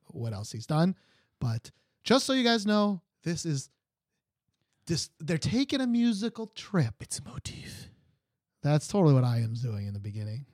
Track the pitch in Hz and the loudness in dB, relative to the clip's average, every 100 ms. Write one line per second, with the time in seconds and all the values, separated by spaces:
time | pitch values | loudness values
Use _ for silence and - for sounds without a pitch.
0 | _ - 117 101 107 113 - 156 180 180 | _ -8 -6 -6 -8 -10 -2 2 2 0
1 | _ _ _ - 127 113 - _ _ _ | _ _ _ -6 -4 -4 -8 _ _ _
2 | - 254 269 262 233 233 202 208 208 190 | 2 2 4 2 4 2 2 2 2 0
3 | _ _ 165 165 170 139 - _ _ _ | _ _ -6 -4 -2 -4 -6 _ _ _
4 | _ _ _ _ _ _ _ _ - 165 | _ _ _ _ _ _ _ _ -4 -4
5 | - _ 151 160 - 233 277 277 254 233 | -4 _ -4 -2 0 0 0 0 2 4
6 | 233 202 226 226 220 - - 185 113 - | 2 2 -2 -6 -12 -12 -2 0 0 -2
7 | - - - - - - - - - _ | -12 -12 -10 -12 -12 -14 -16 -16 -20 _
8 | _ _ _ _ _ _ 143 151 - 208 | _ _ _ _ _ _ 0 0 2 4
9 | 160 131 123 117 113 117 123 104 101 101 | 6 6 4 2 -2 -4 -4 -4 -6 -6
10 | 104 104 104 113 139 | -8 -8 -8 -8 -10